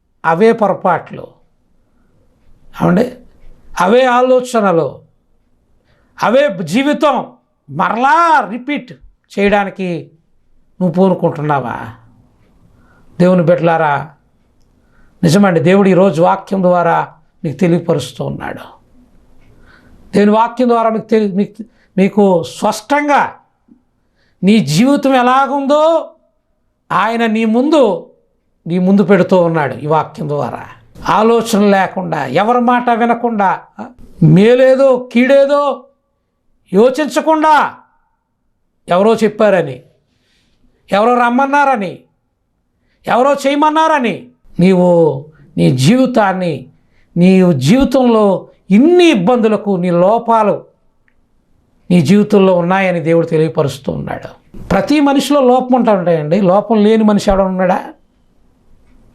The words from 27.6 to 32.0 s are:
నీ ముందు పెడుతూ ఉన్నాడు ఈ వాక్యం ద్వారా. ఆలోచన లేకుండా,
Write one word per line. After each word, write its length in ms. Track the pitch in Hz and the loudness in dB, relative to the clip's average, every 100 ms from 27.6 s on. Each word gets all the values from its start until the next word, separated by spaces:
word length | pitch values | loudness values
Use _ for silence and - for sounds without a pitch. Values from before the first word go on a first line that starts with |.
| 285 320 233 175 - _ _ _ _ _ - | 0 2 2 -2 -10 _ _ _ _ _ -6
నీ 120 | 180 | -2
ముందు 240 | 180 202 | 2 2
పెడుతూ 340 | 190 202 190 185 | 4 2 2 0
ఉన్నాడు 320 | 170 160 143 | 0 -2 -4
ఈ 120 | 110 147 | -6 -4
వాక్యం 420 | 156 147 - 151 | -4 -4 -8 -8
ద్వారా. 360 | 147 123 - - - _ - - | -6 -8 -10 -16 -20 _ -12 -4
ఆలోచన 520 | 175 220 233 226 202 | 0 2 0 0 0
లేకుండా, 600 | 208 196 180 196 | 2 2 0 -4